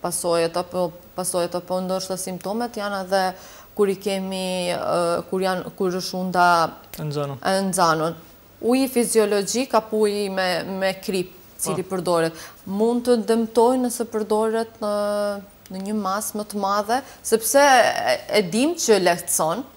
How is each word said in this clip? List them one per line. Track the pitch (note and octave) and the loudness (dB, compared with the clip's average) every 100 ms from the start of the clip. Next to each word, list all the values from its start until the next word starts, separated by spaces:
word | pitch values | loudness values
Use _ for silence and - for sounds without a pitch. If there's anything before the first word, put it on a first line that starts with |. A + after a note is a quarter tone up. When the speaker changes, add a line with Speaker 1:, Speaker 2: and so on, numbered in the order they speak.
Speaker 1:
pasojat | F3 E3+ F3+ E3+ E3 E3 | -6 -4 0 2 2 -2
apo | F3+ F#3 F3+ E3+ - - | -4 -2 -4 -6 -16 -8
pasojat | F3+ F#3 E3+ F3+ | -4 -2 -2 -4
apo | F3 F#3 | -4 -6
ndoshta | F#3 F#3 F#3 F#3 | -2 -4 -4 -8
simptomet | F#3+ F#3 F#3 G#3+ A#3+ A#3 | -6 -8 -6 -6 -6 -6
janë | G#3 G3+ | -6 -6
edhe | F#3 F#3+ F#3 F3+ - - - - | 0 0 0 -4 -16 -20 -16 0
kur | G3+ | 0
i | F#3+ | 0
kemi, | G3+ G3 F#3+ F#3+ F#3 F#3 F3 | -2 -2 -4 -4 -4 -2 -2
ë, | F3 - E3 E3+ F3 E3+ | -2 0 0 0 -2 -2
kur | F#3+ | -2
janë, | F#3 F#3 - - | -2 -2 -6 -4
kur | F#3+ | -2
është | F3+ F3+ F#3 | -2 -6 -6
unda | F#3 F3+ F3 E3+ D#3 - - - | -2 4 6 6 2 -2 -18 -10
Speaker 2:
E | |
nxanur. | D#3 D3 C#3+ C3+ | -6 -4 -6 -4
Speaker 1:
e | - F#3+ | -2 0
nxanur. | G3 F#3 E3+ D#3+ D#3+ E3 - - - - | 0 2 4 4 0 -4 -16 -20 -20 -6
Uji | A3+ C4 C4+ | 0 2 2
fiziologjik | B3 A3+ A3 G#3 G#3 G3 A3+ C4+ | 0 2 4 4 2 0 -2 0
apo | A3+ A3 G#3+ | 0 0 0
uji | G#3+ G#3 G3+ | 0 0 -2
me, | F#3+ F#3 E3+ | -2 0 -2
me | - F#3+ F#3+ | -4 -2 -2
krip, | F#3 - F#3+ F3+ - - - | -2 -4 -4 -4 -10 -20 -10
cili | D#3+ D#3+ | -4 -4
Speaker 2:
Po. | F3+ F#3+ | -4 -4
Speaker 1:
përdoret, | F3 E3+ E3 E3 - - - | 0 2 0 -4 -18 -18 -8
mund | G3 A3+ A#3+ B3 | 0 0 0 2
të | A#3+ G3+ | 0 2
dëmtojë | A3+ A3 A#3 A#3 C4 | 0 2 4 4 4
nëse | B3 A#3+ A3+ | -2 -4 -6
përdoret | A3 G#3 G#3+ A3 A3 A3+ - | -4 -2 0 0 -2 -4 -6
në, | G#3+ G#3 G#3 G#3 G#3 G3+ G3 - - | -4 -2 -2 -2 -4 -6 -12 -20 -14
në | F#3+ | -10
një | G3 | -6
masë | G#3+ G3 G3 G#3+ G#3+ | -4 -2 -4 -4 -8
më | G#3 | -8
të | G#3 | -4
madhe, | G3 G3+ G#3 A#3+ - - | 0 0 0 -2 -4 -14
sepse | - A3+ A3+ C#4 | 0 0 4 6
e, | C#4+ B3+ - - G#2+ B2+ - | 8 8 6 2 0 -2 2
e | G#3 | 0
dim | F#3 G#3 C#4+ E4+ | 2 2 0 0
që | - G#3 | 4 6
lehtëson | F3 E3+ - - D#3+ F3+ - | 6 2 -2 -2 0 -2 -8